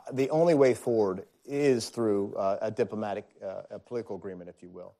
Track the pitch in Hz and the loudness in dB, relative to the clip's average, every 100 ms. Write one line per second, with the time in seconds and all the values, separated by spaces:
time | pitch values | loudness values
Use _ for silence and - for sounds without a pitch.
0 | - 131 135 156 170 147 135 113 - 113 | -6 -2 0 4 4 6 6 4 0 2
1 | 101 92 - _ - 143 143 123 110 - | 2 0 -8 _ -8 0 4 2 0 -2
2 | 110 101 101 - 98 101 110 107 117 110 | 0 2 0 -2 -2 0 -4 -2 -2 -2
3 | 107 98 - _ 101 95 - 101 - 123 | -4 -6 -8 _ -12 -10 -12 -16 -10 -10
4 | 110 98 98 90 87 - 90 90 92 | -8 -10 -10 -12 -14 -18 -20 -18 -18